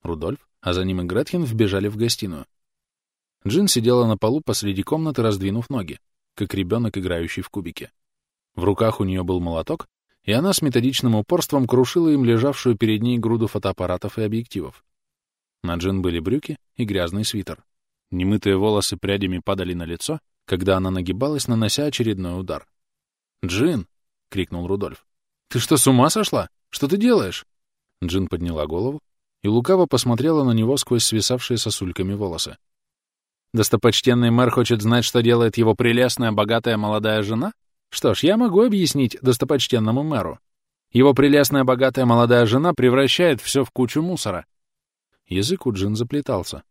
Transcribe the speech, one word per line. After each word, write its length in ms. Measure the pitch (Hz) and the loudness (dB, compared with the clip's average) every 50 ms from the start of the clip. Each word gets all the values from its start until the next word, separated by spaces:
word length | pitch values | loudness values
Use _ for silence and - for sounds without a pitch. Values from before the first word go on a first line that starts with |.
Рудольф, 460 | _ - 82 76 80 87 131 - _ _ _ _ | _ -8 -8 -6 -6 -8 -8 -8 _ _ _ _
а 100 | - 92 | -6 -4
за 140 | 87 90 95 | -2 -2 -2
ним 160 | 95 92 92 | -2 -2 -4
и 20 | 90 | -4
Гретхен 400 | 85 92 107 156 - - 180 170 | -2 -2 -2 -2 -2 -4 -4 -4
вбежали 460 | 127 113 110 113 98 95 98 101 104 | -4 0 0 0 2 2 0 -2 -2
в 80 | 107 104 | -2 -2
гостиную. 480 | 117 117 - - - 98 85 71 67 _ _ _ _ _ _ _ _ _ _ _ _ _ _ _ _ _ _ _ _ 98 | -2 -2 -2 -4 -6 -10 -10 -12 -16 _ _ _ _ _ _ _ _ _ _ _ _ _ _ _ _ _ _ _ _ -2
Джин 200 | 110 160 208 196 | 0 2 2 2
сидела 400 | - 127 110 120 123 123 120 113 | 2 2 4 4 4 4 4 2
на 100 | 110 95 | 0 0
полу 240 | - 110 127 156 | 0 0 0 0
посреди 400 | - - 107 - - 101 98 95 | -2 -4 -4 -4 -2 -4 -2 -4
комнаты, 400 | 98 - 147 160 160 156 143 - | -2 -2 -2 -2 -2 -2 -2 0
раздвинув 480 | 117 113 104 95 95 98 98 113 117 - | 0 0 0 -2 -2 -4 -4 -4 -6 -6
ноги, 300 | 139 120 95 80 69 - _ _ _ _ _ _ _ | -6 -8 -8 -8 -14 -18 _ _ _ _ _ _ _
как 200 | - 107 - - | -8 -6 -4 -2
ребёнок, 420 | 95 95 90 101 117 120 110 - 101 | -4 -2 -2 -2 -2 -2 -2 -4 -4
играющий 460 | 92 90 87 85 85 82 - - 92 | -4 -4 -4 -4 -4 -6 -8 -10 -10
в 60 | - | -10
кубики. 420 | - 104 90 82 - - - - _ _ _ _ _ _ _ _ _ _ _ _ _ | -10 -10 -10 -10 -12 -14 -16 -18 _ _ _ _ _ _ _ _ _ _ _ _ _
В 80 | - 87 | -2 0
руках 360 | 98 101 - 113 113 110 - | 0 0 2 0 0 0 -2
у 40 | 104 | -4
неё 200 | 95 92 92 90 | -2 -2 -4 -2
был 160 | 87 92 90 | -2 -2 -2
молоток, 480 | 87 85 85 82 82 - 156 165 - _ _ _ _ _ _ _ _ | -2 -4 -4 -6 -4 -6 -8 -8 -8 _ _ _ _ _ _ _ _
и 80 | - | -2
она 200 | 104 120 160 196 | 0 0 2 0
с 120 | 190 - - | 0 0 0
методичным 520 | 147 123 123 120 131 131 - - 123 110 | 0 0 2 0 2 0 0 0 2 2
упорством 520 | 107 107 _ 175 175 160 - - 143 131 113 | 2 2 _ 0 0 0 0 0 0 0 2
крушила 420 | 123 123 127 120 - 180 170 160 | 2 2 2 2 2 2 2 4
им 160 | 151 143 131 | 2 2 4
лежавшую 500 | 117 117 113 120 143 139 - - 127 117 | 2 2 2 2 0 -2 0 0 0 0
перед 280 | 101 117 110 110 104 110 | 2 2 0 0 0 0
ней 160 | 120 123 120 | 0 0 0
груду 260 | 110 110 113 113 110 | 0 0 0 0 0
фотоаппаратов 720 | - - 104 - 98 92 - 92 87 90 90 - 104 - - | -2 -4 -4 -4 -4 -4 -4 -4 -4 -4 -4 -6 -8 -6 -4
и 60 | 110 | -4
объективов. 600 | 104 107 113 120 _ - 101 82 67 - _ _ _ _ _ _ _ _ _ _ _ _ _ _ _ _ _ - | -4 -4 -4 -6 _ -8 -8 -8 -10 -12 _ _ _ _ _ _ _ _ _ _ _ _ _ _ _ _ _ -6
На 120 | 90 85 | -6 -4
Джин 260 | 87 85 95 98 95 | -2 -2 -2 -2 0
были 180 | 90 90 85 85 | -2 -2 -2 -2
брюки 380 | 78 92 117 147 - - 156 - _ _ _ | -2 -2 -2 -2 -4 -8 -14 -14 _ _ _
и 100 | - 127 | -6 -4
грязный 380 | 104 98 95 87 85 87 101 107 | -2 -2 -2 -2 -2 -2 -4 -4
свитер. 400 | - - 107 95 - 87 - _ _ _ _ _ _ _ _ _ _ | -4 -4 -6 -8 -8 -12 -14 _ _ _ _ _ _ _ _ _ _
Немытые 480 | - 90 92 95 104 101 - 101 98 95 | -4 -2 0 0 0 2 2 2 2 2
волосы 400 | 98 107 107 104 95 - - 90 | 2 2 2 0 0 -2 -6 -6
прядями 440 | - 95 98 101 98 92 92 90 - | -4 -4 -2 -2 -2 -4 -4 -6 -4
падали 300 | - 98 95 90 87 90 | -4 -4 -4 -4 -6 -6
на 120 | 87 85 | -6 -6
лицо, 340 | 82 85 85 - - 156 151 _ _ _ _ _ | -8 -10 -10 -8 -8 -8 -10 _ _ _ _ _
когда 320 | - - 90 92 98 95 92 | -4 -4 -2 2 2 2 2
она 120 | 92 92 | 2 -2
нагибалась, 580 | 92 92 90 90 92 98 131 143 151 143 - - | -2 -4 -2 -4 -4 -2 -2 -2 -2 -4 -2 -2
нанося 380 | 123 110 113 101 - - 143 | 0 0 0 0 -2 -2 -2
очередной 540 | 147 139 - 123 110 104 95 92 87 87 90 | -4 -2 -2 -2 -2 -2 -2 -4 -6 -6 -8
удар. 280 | 95 87 78 73 - _ _ _ _ _ _ _ _ _ _ _ _ _ _ _ - | -6 -8 -8 -10 -10 _ _ _ _ _ _ _ _ _ _ _ _ _ _ _ -6
«Джин!» 420 | - 85 101 127 170 175 120 85 _ _ _ _ _ _ _ _ _ | -4 -2 0 0 0 0 -2 -4 _ _ _ _ _ _ _ _ _
крикнул 360 | - 98 90 - - 87 87 | -6 -6 -6 -4 -6 -8 -4
Рудольф. 400 | 87 95 101 101 85 - - _ _ _ _ _ _ _ _ _ _ | -4 -2 -4 -4 -8 -10 -14 _ _ _ _ _ _ _ _ _ _
«Ты 100 | - 123 | -4 -4
что, 180 | 120 - 165 139 | 0 2 2 2
с 80 | - | 4
ума 240 | 135 131 123 127 156 | 4 6 6 4 4
сошла? 400 | - 220 - - - 123 95 - _ _ _ _ | 2 0 -2 0 0 -2 -2 -4 _ _ _ _
Что 180 | - - - 139 | -8 -6 -2 -2
ты 100 | 175 202 | 0 2
делаешь?» 480 | 214 254 240 196 120 92 87 - - _ _ _ _ _ _ _ _ _ _ _ - | 2 4 4 4 2 0 -6 -10 -14 _ _ _ _ _ _ _ _ _ _ _ -6
Джин 240 | 87 85 98 95 - | -4 -2 -2 -2 -2
подняла 380 | - 85 90 85 82 78 76 | -4 -6 -4 -4 -4 -4 -4
голову 360 | 76 78 85 104 131 143 151 _ _ _ _ _ _ _ _ _ | -4 -4 -4 -4 -4 -6 -8 _ _ _ _ _ _ _ _ _
и 40 | 101 | 0
лукаво 380 | 107 117 120 - 190 185 175 | 0 2 2 4 4 4 4
посмотрела 580 | 151 - 123 - 123 120 110 131 160 165 156 139 | 2 2 0 2 2 0 2 2 0 2 2 2
на 80 | 127 | 2
него 260 | 117 113 110 113 135 143 | 2 2 2 2 0 -2
сквозь 260 | - - 123 117 - | 0 0 0 0 0
свисавшие 540 | - - 110 98 - 127 127 - - 123 110 | 0 0 0 0 0 -2 -4 -2 -4 -4 -2
сосульками 560 | - 110 104 - 98 90 87 - 92 92 101 | -2 -4 -4 -4 -6 -8 -6 -4 -4 -4 -2
волосы. 440 | 101 104 92 85 80 - - - _ _ _ _ _ _ _ _ _ _ _ _ _ _ _ _ _ _ _ - | -4 -4 -6 -4 -6 -8 -8 -10 _ _ _ _ _ _ _ _ _ _ _ _ _ _ _ _ _ _ _ 0
«Достопочтенный 760 | 113 104 - - 107 - 120 107 - - 131 123 120 120 117 | 0 0 2 2 4 4 4 2 4 2 2 4 4 4 4
мэр 200 | 117 120 127 120 | 4 4 4 4
хочет 300 | - 127 120 - 120 107 | 2 2 2 2 0 0
знать, 240 | 104 110 117 120 120 | 2 2 2 2 2
что 160 | - - 123 | 2 0 2
делает 360 | 113 117 120 117 117 113 - - | 4 4 4 4 4 2 2 2
его 180 | 117 110 110 | 2 2 2
прелестная, 580 | - 123 117 117 120 123 123 - - 123 113 107 | 2 2 2 4 4 2 2 0 0 -2 -2 0
богатая 420 | 101 104 104 113 113 110 120 113 | 0 0 0 0 -2 0 -2 -2
молодая 480 | 107 107 104 107 107 104 110 107 107 104 | -2 -2 -2 -2 -2 0 0 0 0 0
жена? 300 | 98 113 113 143 208 - _ _ _ _ _ _ _ | -2 -4 -4 -4 -6 -8 _ _ _ _ _ _ _
Что 240 | - - - 131 107 | -12 -2 0 0 0
ж, 100 | - - | 2 2
я 120 | 156 202 | 2 4
могу 260 | 220 247 226 170 196 | 4 2 2 4 4
объяснить 560 | 226 254 202 196 180 143 - 143 135 117 - - | 4 4 4 2 0 0 2 0 0 0 -2 -2
достопочтенному 840 | - 127 123 - - 131 127 127 - - - 117 107 110 113 131 147 | 0 0 2 2 0 0 0 0 0 0 0 0 2 2 0 0 -2
мэру. 360 | 156 151 117 92 85 - - _ _ _ _ _ _ _ _ _ _ | -2 -4 -4 -4 -6 -8 -12 _ _ _ _ _ _ _ _ _ _
Его 220 | _ 120 131 143 139 | _ 6 6 6 6
прелестная, 500 | 135 135 147 139 147 143 131 143 139 131 | 6 4 6 6 4 4 4 2 0 2
богатая 420 | 127 127 123 131 131 127 135 131 | 2 2 2 2 0 2 2 2
молодая 400 | 120 117 117 120 117 123 120 120 107 | 4 4 4 6 6 6 4 4 4
жена 260 | 113 135 151 175 165 | 2 2 2 0 0
превращает 680 | - 123 127 120 135 139 131 - - 175 170 143 110 | 2 2 2 4 4 2 2 2 2 2 2 2 0
всё 240 | - - - 139 135 | -4 -2 -2 -2 -2
в 80 | - | -2
кучу 300 | _ - 127 117 - 147 | _ -2 -2 -2 0 -2
мусора». 440 | 160 180 185 156 - 110 92 87 - _ _ _ _ _ _ _ _ _ _ _ _ _ _ _ _ | -2 -2 -4 -4 -4 -6 -6 -6 -8 _ _ _ _ _ _ _ _ _ _ _ _ _ _ _ _
Язык 420 | _ 90 92 101 127 185 185 - 127 | _ -2 -2 0 0 -2 -2 -2 -4
у 40 | |
Джин 240 | 113 95 95 104 107 | -2 -2 -2 -2 -2
заплетался. 680 | 107 120 123 - 147 143 - 127 95 87 - - 76 - _ | -2 -4 -4 -4 -6 -4 -2 -4 -4 -4 -6 -12 -14 -18 _